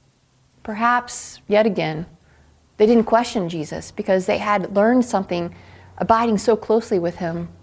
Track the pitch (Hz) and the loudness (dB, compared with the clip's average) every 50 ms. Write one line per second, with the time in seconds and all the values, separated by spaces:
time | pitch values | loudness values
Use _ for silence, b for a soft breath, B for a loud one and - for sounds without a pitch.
0 | _ _ _ _ _ _ _ _ _ _ _ _ - 226 208 208 233 240 247 247 | _ _ _ _ _ _ _ _ _ _ _ _ -12 -10 -6 -2 0 0 0 0
1 | 240 - - - - - - - _ - 208 214 220 226 185 180 156 156 156 156 | -2 -6 -10 -12 -14 -14 -18 -16 _ 0 2 2 4 2 0 -2 -2 -4 -4 -6
2 | 175 - - b b b b b b b b b _ _ _ - 214 214 240 233 | -10 -12 -16 b b b b b b b b b _ _ _ 2 4 6 6 4
3 | 214 - 233 233 247 - - 220 175 165 175 160 151 - 156 160 - - - - | 4 4 2 2 2 0 -2 -4 -4 -4 -4 -6 -8 -8 -10 -10 -12 -10 -10 -6
4 | 208 - 190 190 185 - 170 202 208 208 208 196 180 - 196 202 208 233 254 254 | -2 0 0 2 2 0 -2 -2 0 -2 -2 -2 -2 -2 0 2 2 4 4 2
5 | 240 240 - 190 196 - 180 175 170 175 B B B B B B B B B - | 2 0 -2 -2 -2 -2 -4 -4 -4 -6 B B B B B B B B B -2
6 | 180 - 226 226 240 233 214 196 - 240 214 214 - - 214 233 226 - 208 180 | 0 2 2 2 2 2 0 2 2 2 0 2 2 0 0 0 0 0 -2 -2
7 | 170 170 170 - 180 165 165 170 170 170 - - | 0 -2 -4 -4 -6 -6 -6 -6 -8 -10 -14 -18